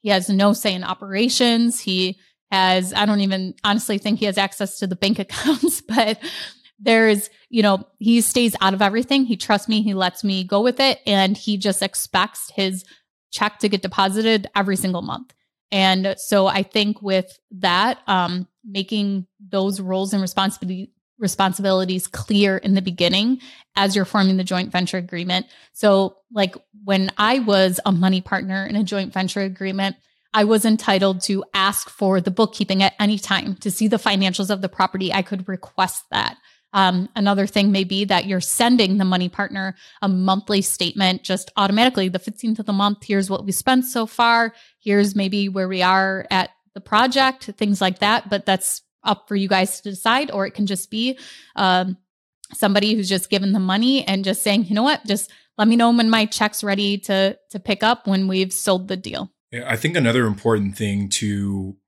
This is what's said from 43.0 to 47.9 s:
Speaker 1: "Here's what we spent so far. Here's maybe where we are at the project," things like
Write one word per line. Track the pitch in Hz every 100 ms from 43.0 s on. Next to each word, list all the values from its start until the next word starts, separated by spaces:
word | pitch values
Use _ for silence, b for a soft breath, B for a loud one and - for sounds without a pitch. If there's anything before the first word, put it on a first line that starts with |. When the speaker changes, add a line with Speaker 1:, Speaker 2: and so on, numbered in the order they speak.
Speaker 1:
"Here's | - 196 190
what | 190
we | 202
spent | 185 - 254
so | 254 240 220
far. | - 233 233 226 b b b
Here's | 214 202 202
maybe | 196 190 202 196
where | 190 185
we | 185
are | 180 190 190 190 -
at | 190 185 _ _
the | 202
project," | - 214 254 262 262 262
things | - - 214 202
like | 190